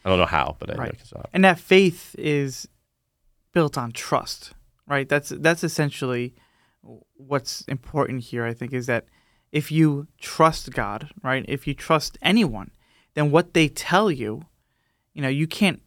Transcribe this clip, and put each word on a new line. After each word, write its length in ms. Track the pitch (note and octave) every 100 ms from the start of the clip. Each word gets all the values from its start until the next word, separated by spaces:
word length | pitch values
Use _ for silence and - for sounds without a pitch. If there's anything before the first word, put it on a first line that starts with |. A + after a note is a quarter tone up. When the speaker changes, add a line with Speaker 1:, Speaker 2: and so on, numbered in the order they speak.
Speaker 1:
I 40 | F#2+
don't 100 | F2+
know 80 | E2
how, 300 | D#2+ C2+ -
but 120 | -
I 40 |
know 60 | -
Speaker 2:
Right. 120 | A#2
Speaker 1:
it 40 | -
can 80 | -
still 120 | -
happen. 120 | -
Speaker 2:
And 100 | F3+
that 140 | F#3+ F3
faith 560 | - F#3+ F#3+ F3 - -
is 500 | D3+ D3 C#3 B2+ - _ _ _ _ _ _ _ _
built 240 | F3 D3 C#3+
on 140 | A#2+
trust, 600 | A2+ - C3+ - - - - _ _ -
right? 220 | C#3+ C3+
That's, 220 | D3 C#3+
that's 340 | C#3+ D3+ E3
essentially 720 | E3 - D3 - C3 B2 B2 - _ _ _ _ - A2+ _ _
what's 460 | C3+ C#3 - -
important 600 | - B2+ - D3+ - C3
here, 200 | A#2+ A#2+
I 100 | A#2
think, 180 | A#2 B2
is 140 | B2+ A#2+
that 200 | A#2 - _ _ _ _
if 200 | D3+ D3
you 340 | D#3 D#3 C#3+ D3+ _
trust 520 | - - D#3+ D#3 -
God, 380 | C3 G2+ G#2+ C#3+ -
right, 220 | C3 C3 -
if 180 | C3+ D3
you 80 |
trust 440 | C#3 - D#3+ - -
anyone, 480 | - G#3+ F3+ G#2+ F#2+ _ _ _ _
then 160 | - D3
what 240 | D3+ F3
they 140 | E3 D3+
tell 420 | - - F3+ G#3+
you, 320 | C3+ G#2+ A2+ D#3+ _ _ _ _ _ _
you 80 | -
know, 60 | C3+
you 180 | C#3 D#3+
can't 340 | - G3 -